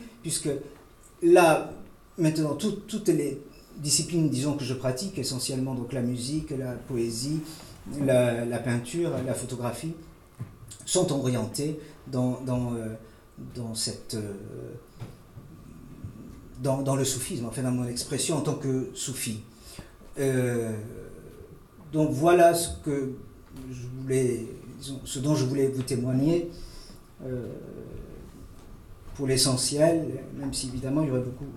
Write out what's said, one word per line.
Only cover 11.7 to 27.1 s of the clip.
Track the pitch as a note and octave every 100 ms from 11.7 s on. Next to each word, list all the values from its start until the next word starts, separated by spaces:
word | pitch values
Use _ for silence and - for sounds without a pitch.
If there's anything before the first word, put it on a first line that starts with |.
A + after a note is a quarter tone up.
| D3+ - - -
dans, | B2+ B2+ B2
dans, | B2+ B2 A#2+ A#2
euh, | A2 A2 - - - - B2+ B2+
dans | A2+
cette... | A2 - - -
Euh, | A2 G#2 G2 G#2+ A#2+ A#2+ B2 - - - - - - - - - - - - - A2 A2 - - -
dans, | C3+ C3+
dans | C3+ C3+
le |
soufisme, | C3+ B2 - D#3+ A#2
enfin | A#2+
dans | B2+
mon | B2 A#2+
expression | A#2+ - C3+ - D#3
en |
tant | D#3
que | C3+ C3+ C3 B2+
soufi. | - - A#2+ - G#2+ - - - - - - - -
Euh, | C3+ B2+ B2 A#2+ A2+ G#2+ A2+ G#2 - - - - - - - - -
donc | D#3 D3+
voilà | B2+ E3 F3 E3+
ce | E3+ - -
que | D#3 C#3 C3 B2+ - - - C3 C3
je | B2 B2 B2+
voulais... | C3 C3 B2+ A2+ A2 - - -
Disons, | C3+ C3
ce | - C#3
dont | C#3+
je | C#3+ B2+
voulais | C#3 C3+
vous | B2+
témoigner, | B2+ B2 B2 C3 D3 E3+ E3+ - - - - - -